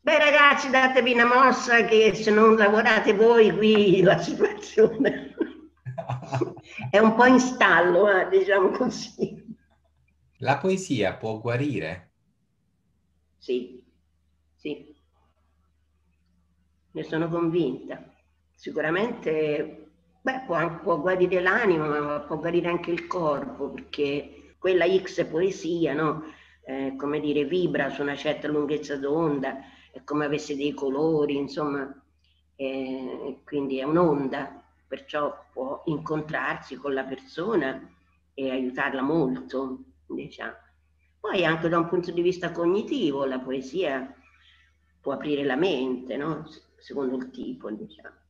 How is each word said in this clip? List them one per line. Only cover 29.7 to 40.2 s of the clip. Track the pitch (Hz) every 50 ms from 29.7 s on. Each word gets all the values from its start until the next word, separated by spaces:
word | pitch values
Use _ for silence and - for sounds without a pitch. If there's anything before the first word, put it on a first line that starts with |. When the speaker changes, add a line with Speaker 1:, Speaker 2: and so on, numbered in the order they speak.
| - _ _ _
Speaker 1:
è | _ - _
come | - 147 151 151
avesse | 147 151 147 147 - 147
dei | 135 143 147 143
colori, | - 139 135 135 139 156 160 160 151 147 143 143
insomma, | 139 143 127 - 170 151 143 139 143 135 131 - - _ _ _ _ _ _ _ _ _ _ _
eh, | - 135 131 135 135 135 131 131 131 131 123 127 131 - 131 123 - _
quindi | - 147 143 139 127 131 131
è | 131
un'onda, | 147 156 170 180 160 147 143 135 127 139 143 143 135 - - _ _ _ _ _
perciò | _ 135 131 - - - 151 147 143 - - - _
può | _ 123 131 135 143 - -
incontrarsi | 175 151 135 - - 156 151 - - - 127 131 143 160 165 - - 135
con | 127 - 143 135
la | 135 131
persona | 135 135 127 - - - 160 170 214 233 180 139 135 131 - - - _ _ _ _ _ _ _ _ _
e | - 135 131
aiutarla | 127 135 127 127 123 143 139 139 131 135
molto, | 131 139 160 165 147 127 - - - - - 127 135 131 131 127 - _ _ _ _
diciamo. | _ - -